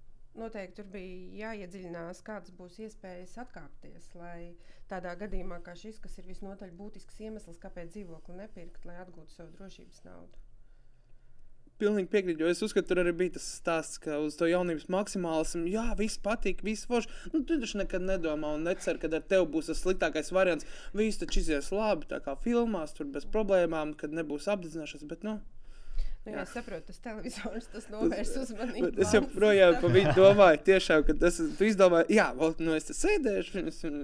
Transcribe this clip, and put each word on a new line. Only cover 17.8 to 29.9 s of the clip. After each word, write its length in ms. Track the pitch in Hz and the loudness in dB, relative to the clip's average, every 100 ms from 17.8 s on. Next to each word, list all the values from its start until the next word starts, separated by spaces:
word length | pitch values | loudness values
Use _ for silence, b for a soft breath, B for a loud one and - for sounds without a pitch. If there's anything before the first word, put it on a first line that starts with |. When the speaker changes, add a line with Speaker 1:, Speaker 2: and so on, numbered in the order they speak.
| 190 190 | -2 -2
Speaker 2:
nedomā 540 | 185 190 160 151 151 151 | 0 0 0 -2 -2 -2
un 80 | |
necer, 320 | 165 190 - 160 | -2 -2 -2 -2
ka 140 | 160 | -2
ar 140 | 156 - | -4 2
tev 160 | 190 170 | 2 4
būs 160 | 156 156 | 0 -2
tas 140 | 151 | 0
sliktākais 480 | 180 185 165 156 147 | 2 2 0 -2 0
variants. 320 | 185 185 156 B B B 196 | 2 4 2 B B B -2
Viss 240 | 220 202 | 0 0
taču 220 | 170 - | 2 2
izies 260 | 165 147 - 196 | 4 0 0 -2
labi, 320 | 214 175 139 | 0 0 -2
tā 140 | 135 | -8
kā 80 | - 139 | -6 -4
filmās, 560 | 233 240 233 196 151 - | 0 2 2 -2 -6 -8
tur 140 | 147 | -8
bez 160 | - - | -6 -2
problēmām, 640 | 214 202 190 170 160 151 | 0 4 4 2 0 -4
kad 240 | 151 151 156 | -6 -6 -6
nebūs 320 | 156 143 196 | -4 -4 -4
apdedzināšanas, 560 | 202 165 160 151 143 151 | -4 -4 -10 -12 -12 -12
bet, 160 | 160 208 | -10 -8
nu, 80 | 214 - - b b b b b b - | -8 -10 -14 b b b b b b -6
Speaker 1:
Nu 60 | |
jā, 80 | 220 | -8
Speaker 2:
jā. 20 | |
Speaker 1:
es 100 | 277 240 | -8 -8
saprotu, 300 | 233 175 - | -8 -10 -12
tas 80 | 180 | -14
televizors, 680 | 240 214 226 - 240 202 - | -12 -10 -10 -8 -8 -8 -10
tas 140 | 214 | -14
Speaker 2:
Tas, 0 | - | -12
Speaker 1:
novērs 440 | 208 - 175 - | -2 -2 0 -4
uzmanību 540 | 262 254 208 240 214 175 | -4 -6 -6 -6 -2 -2
Speaker 2:
bet 80 | - | 0
es 60 | |
Speaker 1:
valsts 100 | 185 | 4
Speaker 2:
joprojām 640 | 220 - - 214 202 185 170 | 4 2 2 4 8 8 8
pa 20 | |
Speaker 1:
istabā. 140 | 175 | 6